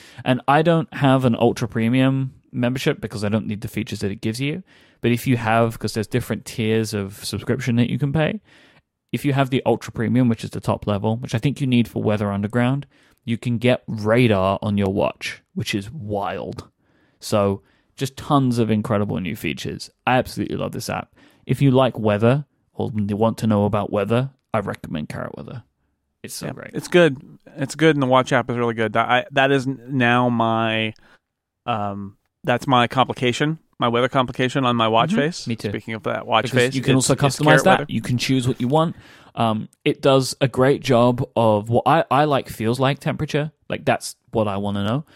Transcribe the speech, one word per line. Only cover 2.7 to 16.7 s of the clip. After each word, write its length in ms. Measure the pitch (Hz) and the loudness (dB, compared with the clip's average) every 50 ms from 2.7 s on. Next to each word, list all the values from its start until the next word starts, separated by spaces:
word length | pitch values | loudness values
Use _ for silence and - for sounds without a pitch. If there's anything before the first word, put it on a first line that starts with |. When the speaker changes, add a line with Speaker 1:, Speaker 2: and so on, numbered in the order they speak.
| 127 131 - 156 - - | -2 -2 -2 -2 -2 -2
Speaker 1:
because 240 | - 101 - 101 104 | -4 -8 -6 -4 -2
I 20 | |
don't 200 | 101 107 107 - | 0 0 0 -2
need 120 | - 107 101 | -4 -6 -6
the 80 | - | -8
features 320 | 107 - 104 98 - 107 104 | -8 -6 -6 -6 -6 -6 -6
that 120 | 104 98 | -6 -6
it 100 | 104 113 | -6 -4
gives 180 | - 107 113 123 | -6 -6 -4 -4
you. 240 | 139 143 156 190 - _ _ _ _ _ _ _ | -4 -6 -6 -8 -10 _ _ _ _ _ _ _
But 100 | - 120 | 0 0
if 160 | 120 117 - | 0 2 2
you 80 | - 123 | 0 0
have, 420 | 117 113 110 113 117 117 113 113 | 2 2 2 2 4 2 2 0
'cause 160 | - - 104 - | -4 -8 -6 -4
there's 140 | 113 101 | -6 -4
different 380 | - - 120 - - 110 104 - | -2 -2 -4 -2 -4 -6 -8 -8
tiers 480 | - - - 110 110 110 113 110 107 110 | -10 -6 -4 -2 0 0 0 0 -2 -4
of 320 | 101 98 98 104 - - | -6 -6 -8 -10 -12 -10
subscription 500 | - - 101 - - 120 131 - 123 117 | -8 -8 -6 -4 -4 -4 -2 -2 0 0
that 140 | 120 123 - | 0 0 0
you 100 | 127 120 | -2 -2
can 140 | 147 139 139 | -2 -2 0
pay, 260 | 160 151 - 214 214 _ _ _ _ _ _ _ _ _ _ _ _ _ _ - | 0 0 -2 -2 -6 _ _ _ _ _ _ _ _ _ _ _ _ _ _ -6
if 120 | 120 - | -4 -2
you 80 | 143 131 | 0 2
have 160 | 139 139 127 | 2 0 0
the 120 | 135 123 - | 0 0 2
Ultra 260 | 120 120 104 - - | 2 0 0 -2 -8
Premium, 380 | - 123 113 107 110 127 127 120 | -6 -4 -2 0 2 2 2 2
which 120 | 110 - | 0 -2
is 100 | - 107 | -4 -8
the 100 | - 104 | -10 -6
top 260 | - - 104 - - | -4 -4 -4 -2 -2
level, 300 | 104 104 98 107 110 113 | -2 -2 -2 0 -2 -2
which 180 | 120 127 - - | -4 -4 -6 -4
I 20 | |
think 220 | 110 - 143 127 - | -2 -2 -2 -2 -2
you 80 | 143 | 0
need 180 | 127 123 120 110 | 2 2 2 2
for 160 | - - 117 | 2 -2 -4
Weather 300 | 107 110 104 104 107 101 | -2 0 0 0 0 -2
Underground, 560 | 101 101 104 101 - 120 120 123 135 143 139 - _ _ _ _ _ _ - | -2 -2 -4 -2 0 0 0 0 0 -2 -6 -10 _ _ _ _ _ _ -6
you 120 | 120 117 | -6 -6
can 200 | - - 127 120 | -4 -2 -2 -2
get 260 | 104 117 123 123 - _ | 0 2 2 2 0 _
radar 720 | - - 107 104 107 113 123 127 110 104 95 92 98 98 - | -8 -8 -2 0 2 4 4 6 4 4 4 2 0 0 0
on 160 | - 107 101 | -2 -2 0
your 160 | 101 101 95 98 | 0 0 0 0
watch, 480 | 92 76 - - - - - - - _ _ - | 0 -2 -2 -4 -6 -10 -12 -12 -14 _ _ -10
which 220 | - 120 - 113 | -8 -6 -4 -6
is 160 | 101 98 110 | -6 -6 -8
wild. 800 | 143 156 104 104 104 98 98 90 95 - 58 95 - - - _ | -12 -12 -8 -6 -6 -6 -4 -6 -6 -8 -8 -10 -12 -12 -16 _